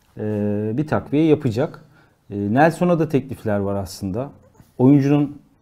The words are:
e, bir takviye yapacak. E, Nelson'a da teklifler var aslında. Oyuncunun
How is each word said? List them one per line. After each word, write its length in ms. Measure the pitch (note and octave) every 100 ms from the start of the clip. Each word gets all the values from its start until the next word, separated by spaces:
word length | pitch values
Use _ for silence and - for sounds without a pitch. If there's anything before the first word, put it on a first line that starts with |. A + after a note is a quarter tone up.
| _ A#2
e, 60 | G#2+ G#2 G#2 G#2 G#2+
bir 140 | A#2 D3+
takviye 380 | A2 - C#3+ D#3+
yapacak. 600 | D3 B2 G#2+ D#3 - - _ _ _ -
E, 240 | G2+ G2+
Nelson'a 460 | B2 E3 D#3 F3 E3+
da 100 | D#3
teklifler 500 | C3+ - - A2+ G#2
var 160 | G2 G2
aslında. 540 | F#2 - G2 G2+ C#3+ - _ _ _ -
Oyuncunun 640 | B2+ C#3+ C#3 D3 C#3+ - _ _